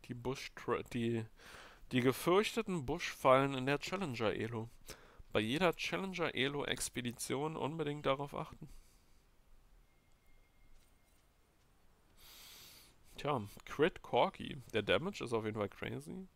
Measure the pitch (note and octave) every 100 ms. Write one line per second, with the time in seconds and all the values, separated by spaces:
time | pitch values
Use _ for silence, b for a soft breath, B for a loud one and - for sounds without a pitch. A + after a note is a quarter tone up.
0 | - B2 B2 C3+ - - - A#2 - A#2+
1 | A#2 A#2 A2+ B B B B B - B2+
2 | B2 B2 - F#3 G#3+ - G#3+ F3+ B2+ E3
3 | - - C#3 C3 C#3 C3+ B2+ C#3+ - F#3+
4 | F3+ A#2 G#2+ - A2 A2+ A2+ - B B
5 | B B - G#2+ G#2+ C#3+ F3+ - - F3
6 | F#3+ F3 D#3 - C3 C#3+ - - - -
7 | B2 A2+ - B2+ D#3 D#3+ C3+ E3 D3 D3
8 | C#3+ C3+ C#3+ - D#3+ - D3+ - - -
9 | - - _ _ - - - - - _
10 | _ - - - - - - - - -
11 | _ - _ _ _ _ _ _ - _
12 | _ - B B B B B B B B
13 | - - - C#3 G#2 - - - D#3+ -
14 | - A#2 F3 - - C#3 - A2 G#2 F#2
15 | E3+ G3+ - A2+ A2 A2 G2+ - - A#2+
16 | D3+ F#3 F#3+